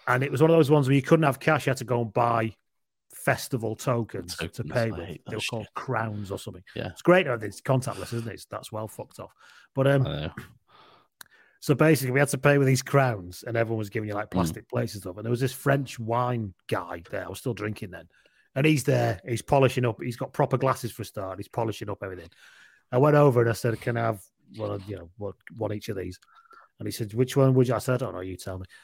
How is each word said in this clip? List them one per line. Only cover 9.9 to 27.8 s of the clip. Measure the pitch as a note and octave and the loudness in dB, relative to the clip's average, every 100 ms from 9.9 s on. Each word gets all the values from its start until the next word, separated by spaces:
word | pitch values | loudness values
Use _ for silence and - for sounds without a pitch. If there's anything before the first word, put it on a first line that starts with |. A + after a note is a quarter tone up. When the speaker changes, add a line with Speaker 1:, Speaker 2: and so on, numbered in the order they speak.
| C#3 B2 | 2 0
Speaker 2:
I | D2 D2+ | -4 -6
know. | - - _ _ _ _ _ _ - - _ _ _ | -10 -18 _ _ _ _ _ _ -20 -20 _ _ _
Speaker 1:
so | - | 0
basically, | B2+ D#3 D3+ C3 | 4 6 4 2
we | C3 | 2
had | C#3+ | 2
to | C3+ | 2
pay | C#3+ C#3+ | 4 6
with | C3+ | 6
these | B2+ | 2
crowns, | - C#3+ C3 G#2+ F2 - - | 4 2 4 0 -8 -12 -4
and | A#2 | 0
everyone | A2+ A2+ | 0 -2
was | G#2 | -4
giving | A2 G#2+ | -6 -4
you, | G2+ | -6
like, | G#2+ | -4
Speaker 2:
Mm. | |
Speaker 1:
plastic | - E2 D#2+ - | 0 0 -2 -6
plates | A#2+ A#2+ | -4 -4
and | G#2 | -6
stuff. | F#2+ G2+ | -12 -8
And | A2+ | -4
there | |
was | A#2+ | 0
this | C3 | -2
French | - C#3 C#3 C3 - | -2 0 0 0 -8
wine | A2 A#2 B2 B2 G#2 - - | -2 0 0 -2 -6 -10 -6
guy | G#2 F2 F2 E2+ | -6 -6 -12 -10
there. | G2 F2+ | -10 -10
I | |
was | G2 | -8
still | C3 G#2+ | -6 -6
drinking | G#2+ G#2 G2 | -6 -8 -12
then. | E2+ E2 _ _ _ _ | -14 -18 _ _ _ _
And | C3+ D#3 | 0 2
he's | D3+ | 2
there. | - B2 A#2 A2 - | 2 0 0 -2 -6
He's | A#2+ | -6
polishing | - C#3 C3 C3 B2 | 2 4 4 4 -2
up. | A2 | -2
He's | C3 A#2 | -6 -8
got | B2+ | -6
proper | - C3+ B2+ | -2 0 2
glasses | C3+ A#2+ A2+ | 0 0 -4
for | - | -10
a | A2 | -12
start. | - F#2+ F#2 | -10 -10 -10
He's | G2+ | -10
polishing | - A2+ G#2+ G#2 | -4 -4 -4 -8
up | G2 | -10
everything. | G2 F2+ E2+ _ - - - _ _ | -10 -12 -16 _ -20 -20 -20 _ _
I | B2+ | 4
went | D3 D3 | 6 8
over | D3 B2 | 6 6
and | A#2 | 4
I | |
said, | A2+ A#2+ A2+ | 2 -2 -2
"Can | - A#2 | -2 -2
I | |
have | A2+ G#2 - _ _ A2+ | -2 -2 -8 _ _ -10
one | G#2+ | -6
of, | G2+ F#2+ | -6 -8
you | F#2 | -12
know, | E2+ F2+ | -12 -12
one, | G2+ - - E2+ | -12 -12 -16 -8
one | G#2+ | -6
each | G#2 - | -6 -8
of | F#2+ | -8
these?" | F2+ F2+ _ _ _ - _ - | -8 -12 _ _ _ -20 _ -12
And | G#2+ | -10
he | |
said, | - G#2+ | -8 -4
"Which | A2 C3 C#3 | -2 0 4
one | C3+ C3 | 4 6
would | B2 | 4
you?" | |
I | |
said, | A2 | 2